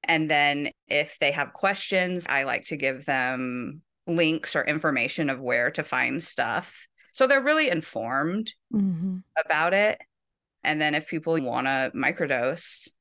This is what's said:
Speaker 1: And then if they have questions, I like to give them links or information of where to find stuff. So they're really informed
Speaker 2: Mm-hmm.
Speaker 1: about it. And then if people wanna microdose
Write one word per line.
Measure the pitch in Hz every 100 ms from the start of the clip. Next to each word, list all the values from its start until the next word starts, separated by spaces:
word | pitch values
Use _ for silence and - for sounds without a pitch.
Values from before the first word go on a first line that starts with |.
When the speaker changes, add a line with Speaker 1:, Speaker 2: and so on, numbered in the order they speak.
Speaker 1:
And | - 165 156
then | 147 143 143 143 - _
if | 147 151 -
they | 143
have | 143 139
questions, | - 190 196 - 190 180 180 170
I | 139
like | 135 120 -
to | 156
give | 135 131 147
them | 135 127 131 127 123 120 151 _ _ -
links | 170 160 160 - 151
or |
information | - 151 156 131 120 - 147
of | 131
where | 127 120 123
to | 165
find | 147 127 127 135
stuff. | 170 - 117 117 - - - _ _
So | - 262
they're | 277
really | 269 311 294
informed | 170 165 - 113 131 156 196 220 - _
Speaker 2:
Mm-hmm. | 214 190 165 185 185 - -
Speaker 1:
about | 160 156 165
it. | 196 208 - - _ _ _ _ _
And | - 151
then | 151 147
if | 151
people | 160 160 165
wanna | 131 120 135 135 131
microdose | - 135 - 156 131 123 170 - - - _